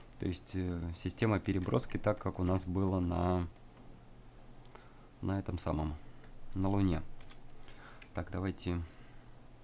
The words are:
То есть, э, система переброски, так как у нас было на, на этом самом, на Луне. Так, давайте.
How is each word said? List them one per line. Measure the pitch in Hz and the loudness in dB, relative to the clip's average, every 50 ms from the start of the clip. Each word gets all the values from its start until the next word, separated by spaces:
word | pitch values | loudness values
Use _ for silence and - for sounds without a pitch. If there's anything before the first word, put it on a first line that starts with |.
| - - - - | -18 -18 -8 -2
То | - | 0
есть, | 95 90 - - - - | 0 0 -2 -4 -4 -2
э, | 92 92 90 90 85 85 85 85 - | -2 0 0 0 -2 -2 -4 -4 -2
система | - 95 - - 120 110 107 92 | -4 -4 0 4 4 6 6 4
переброски, | - - 95 95 90 - - 117 - - - | 4 4 2 2 4 4 4 4 2 2 -2
так | - - 107 107 - | 2 4 2 2 4
как | - 95 - - | 0 -2 0 2
у | 90 | 4
нас | 90 92 92 90 | 4 4 4 2
было | 92 87 95 98 95 92 92 | 2 2 4 4 6 4 4
на, | 90 87 87 85 87 90 90 90 90 87 - - - - - - - - - - - - - - - - - - - - - - - - - - - - - - - - - - | 4 4 4 4 4 4 4 4 2 0 -4 -10 -18 -18 -18 -18 -16 -16 -16 -16 -18 -18 -18 -18 -18 -18 -16 -16 -16 -16 -16 -16 -16 -16 -16 -16 -18 -18 -18 -20 -20 -20 -12 -4
на | - 92 98 98 | 0 0 2 2
этом | 92 - 87 87 | 0 0 -2 -2
самом, | - - 80 76 78 78 78 - - - - - - - - - - - - | 0 0 2 2 2 0 -2 -4 -8 -12 -14 -14 -14 -14 -10 -10 -6 -4 0
на | 92 95 95 | 0 2 4
Луне. | 98 101 98 92 85 78 - - - - - - - - - - - - - - - - - - - - - - - | 6 6 6 6 6 4 0 -2 -6 -8 -8 -10 -12 -12 -12 -12 -12 -12 -12 -12 -14 -14 -16 -16 -16 -16 -16 -8 -6
Так, | - 85 - | -6 -4 -2
давайте. | - 90 92 98 90 - - 90 87 87 85 82 - - - - - - - - - - - - - - | -2 0 0 0 -2 0 0 0 0 0 0 -4 -8 -14 -16 -16 -16 -16 -16 -16 -16 -16 -16 -18 -18 -18